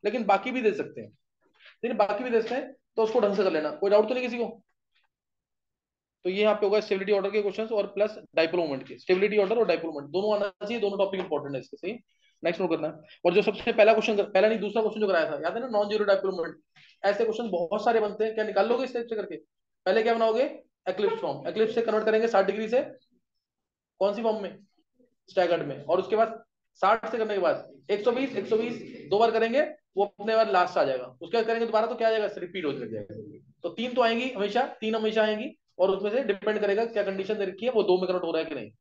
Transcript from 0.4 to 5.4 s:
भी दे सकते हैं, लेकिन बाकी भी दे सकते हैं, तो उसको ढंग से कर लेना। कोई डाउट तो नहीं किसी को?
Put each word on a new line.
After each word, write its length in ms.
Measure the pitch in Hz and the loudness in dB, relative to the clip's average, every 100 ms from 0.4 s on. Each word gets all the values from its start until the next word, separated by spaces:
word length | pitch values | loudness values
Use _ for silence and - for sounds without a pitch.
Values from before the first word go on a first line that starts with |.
| 254 | 2
भी 100 | 254 | 0
दे 100 | 220 | 0
सकते 280 | 139 135 - | 0 -6 -10
हैं, 80 | 107 _ _ _ _ _ - _ | -16 _ _ _ _ _ -20 _
लेकिन 140 | 233 220 | -6 0
बाकी 260 | 202 208 | 0 0
भी 60 | 240 | 0
दे 120 | 226 | 0
सकते 140 | - 254 | 0 -4
हैं, 180 | - - _ - | -6 -14 _ -2
तो 80 | |
उसको 160 | 220 247 | 2 2
ढंग 160 | 208 196 | 2 2
से 80 | |
कर 80 | 185 | 2
लेना। 200 | 160 170 | 0 -4
कोई 180 | - 196 | -2 4
डाउट 160 | 208 220 | 4 4
तो 60 | |
नहीं 100 | 254 | 0
किसी 140 | 254 240 | -4 -4
को? 100 | 220 - _ _ _ _ _ _ _ _ | -6 -8 _ _ _ _ _ _ _ _